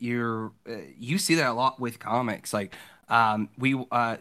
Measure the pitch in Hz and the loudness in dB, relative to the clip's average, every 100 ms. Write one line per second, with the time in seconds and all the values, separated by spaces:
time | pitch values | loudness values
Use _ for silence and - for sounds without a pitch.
0 | 120 120 117 110 110 - 117 107 69 65 | -4 -2 -2 -4 -6 -12 -12 -12 -12 -10
1 | 117 190 - 165 131 117 131 - 120 113 | -2 0 2 2 2 2 0 0 -6 -6
2 | 107 120 117 101 - 107 98 - - - | -2 0 0 -4 -4 -4 -4 -10 -20 -16
3 | - 117 113 107 104 - 131 135 123 120 | 2 4 4 2 -2 -2 0 0 0 0
4 | 117 113 | 0 -2